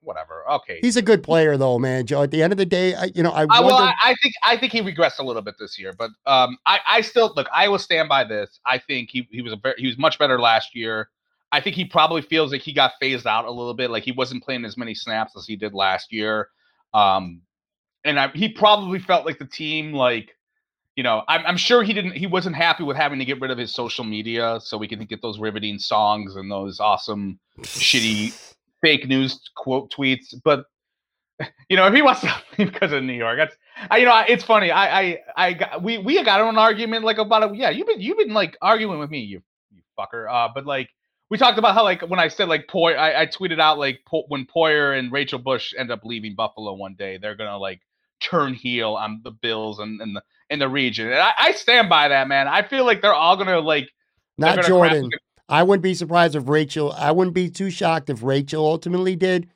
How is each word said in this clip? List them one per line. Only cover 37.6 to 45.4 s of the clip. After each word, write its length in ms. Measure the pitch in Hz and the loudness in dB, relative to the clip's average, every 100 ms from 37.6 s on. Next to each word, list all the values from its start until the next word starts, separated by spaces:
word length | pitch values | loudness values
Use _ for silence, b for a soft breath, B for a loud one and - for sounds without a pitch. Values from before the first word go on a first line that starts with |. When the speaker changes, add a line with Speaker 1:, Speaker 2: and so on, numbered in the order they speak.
| 247 | -2
Speaker 1:
you've 160 | 170 440 | -2 -2
been, 140 | 415 | -2
you've 180 | 202 427 | -2 -2
been, 160 | 311 | 0
like, 220 | 214 170 - | 0 -2 -2
arguing 380 | 180 226 214 160 | 0 2 0 -6
with 120 | 147 | -8
me, 100 | 151 | -10
you, 220 | 107 95 _ _ _ | -10 -14 _ _ _
you 120 | 98 _ - | _ _ -12
fucker. 280 | 98 117 110 | -10 -8 -4
Uh, 180 | 120 117 | 0 0
but, 140 | 127 139 | -4 -6
like, 220 | 139 127 _ _ _ _ | -6 -6 _ _ _ _
we 80 | 208 | 2
talked 200 | 254 226 | 2 4
about 160 | 220 | 2
how, 100 | 196 | 4
like, 160 | 208 180 | 2 0
when 160 | 170 185 | -2 0
I 80 | 165 | 0
said, 200 | - 190 | 0 0
like, 180 | 160 143 | 0 -2
Poy-, 260 | 196 170 | 0 2
I, 280 | 165 156 143 | 2 2 2
I 40 | 160 | -2
tweeted 340 | - 185 160 | -4 -6 2
out, 180 | 156 147 | 2 2
like, 220 | 139 127 _ | -2 -6 _
Po-, 180 | 160 151 | -6 -4
when 180 | 143 131 | -8 -4
Poyer 520 | 170 160 151 143 135 | 0 2 4 2 0
and 140 | 123 | -2
Rachel 260 | 135 135 | -4 -4
Bush 360 | 131 | -6